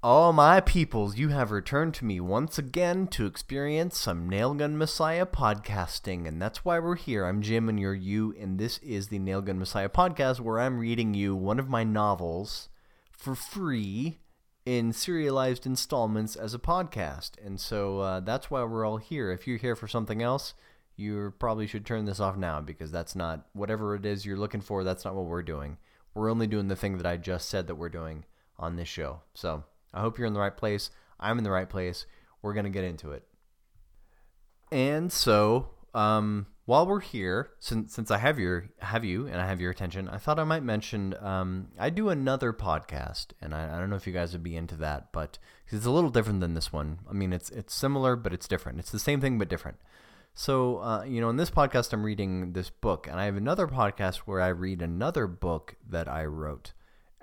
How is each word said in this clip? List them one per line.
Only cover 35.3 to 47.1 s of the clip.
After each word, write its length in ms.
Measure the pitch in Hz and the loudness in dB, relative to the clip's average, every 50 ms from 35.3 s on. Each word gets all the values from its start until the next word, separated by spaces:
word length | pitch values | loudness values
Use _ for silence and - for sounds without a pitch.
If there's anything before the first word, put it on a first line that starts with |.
| 110 104 104 107 113 127 131 - - - - - - | 8 8 8 8 6 4 2 -2 -10 -16 -20 -6 0
um, 540 | 117 107 107 110 107 107 104 104 104 101 - - - _ | 2 4 6 6 4 4 2 0 -2 -2 -6 -12 -16 _
while 200 | - 120 147 170 | 4 6 6 6
we're 140 | 185 202 202 | 6 2 -2
here, 520 | - - - 117 95 90 90 110 135 - - - | -2 -4 -6 -4 -2 0 0 0 -2 -4 -10 -12
since, 320 | - - 120 113 110 - - | -6 -2 -2 -2 -2 -4 -6
since 180 | - 113 - | -8 0 0
I 60 | 110 101 | 2 4
have 200 | 113 139 156 135 | 4 2 2 4
your, 340 | 98 87 90 87 92 101 - _ | 2 0 0 0 -2 -6 -14 _
have 260 | 95 98 107 113 117 | -6 -2 -2 -2 0
you, 200 | 101 90 101 135 | 0 -2 -2 -4
and 140 | 143 - 87 | -4 -4 -2
I 80 | 92 92 | -2 -2
have 140 | 95 90 | -2 -2
your 100 | 90 90 | -2 -4
attention, 380 | 90 - 98 90 87 95 95 - | -4 -4 -6 -6 -4 -6 -8 -6
I 80 | - 98 | -8 -6
thought 200 | - - 151 156 | 0 0 2 2
I 60 | 156 | 2
might 200 | 156 160 165 139 | 2 0 0 0
mention, 520 | 120 110 107 107 - - 107 98 95 95 - | 0 -2 -2 -2 -2 -4 -2 -2 -2 -4 -4
um, 480 | 104 98 95 95 92 92 92 92 92 - - - | -4 -2 -2 0 0 -2 -2 -4 -6 -10 -8 -4
I 100 | 104 139 | -2 -2
do 180 | 170 185 220 208 | 0 0 0 2
another 420 | 180 147 135 131 131 139 127 120 | 2 2 2 0 2 2 0 -2
podcast, 760 | 110 - 98 95 78 80 - - - 69 67 69 - - - - - _ | -2 -2 0 0 0 0 0 -4 -8 -6 -6 -6 -6 -8 -10 -10 -12 _
and 160 | - 78 76 | -10 -8 -6
I, 180 | 76 78 78 78 | -6 -6 -4 -4
I 60 | 85 | -4
don't 100 | 90 98 | -2 -2
know 60 | 101 | -4
if 100 | 95 - | -4 -4
you 60 | 98 | -4
guys 220 | 90 90 87 85 87 | -2 -2 -2 -2 -4
would 100 | 85 82 | -6 -6
be 140 | 87 82 82 | -6 -6 -6
into 180 | 85 80 85 | -6 -6 -6
that, 380 | 76 78 76 76 71 - _ - | -4 -4 -4 -4 -4 -8 _ -6
but 260 | 82 78 76 - - - - - - - | -6 -6 -6 -8 -16 -20 -20 -20 -20 -12
'cause 120 | - - 107 | -6 -6 -2
it's 80 | 107 | 0
a 60 | 120 | 4
little 180 | 131 165 175 151 | 4 4 4 6
different 320 | 120 123 107 110 104 95 | 4 4 4 4 2 2
than 140 | 90 85 82 | 2 0 0
this 180 | 82 - - - | -2 -4 -4 -4
one. 260 | 76 73 76 80 87 95 | -4 -4 -4 -6 -8 -8
I 40 | - | -6